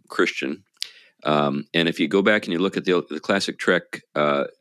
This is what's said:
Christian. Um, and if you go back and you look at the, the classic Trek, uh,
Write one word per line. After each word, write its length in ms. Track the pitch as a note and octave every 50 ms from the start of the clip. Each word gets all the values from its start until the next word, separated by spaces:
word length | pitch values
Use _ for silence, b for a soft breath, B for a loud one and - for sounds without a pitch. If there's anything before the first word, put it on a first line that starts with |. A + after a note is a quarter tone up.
| _ -
Christian. 560 | - - F2+ - - - - C2+ D2+ F#2+ _ _ _ - B B B B B B B B -
Um, 420 | D2 D2+ D2 D2 C#2+ C#2 D2 D2 _ -
and 140 | E2+ E2 E2
if 100 | - -
you 120 | F2 D2
go 120 | F2 G2
back 220 | G2 A2 G#2+ G#2+ -
and 80 | G#2+
you 80 | F2 E2
look 160 | F#2+ G2 -
at 80 | F#2+ -
the, 180 | F#2+ F2+ F2 - -
the 120 | D2 D#2
classic 360 | - - G2+ G2 - - - -
Trek, 440 | - - F2+ E2+ - - - - _ _ -
uh, 280 | D2 D2+ D2 C#2+ C#2 C#2 - - -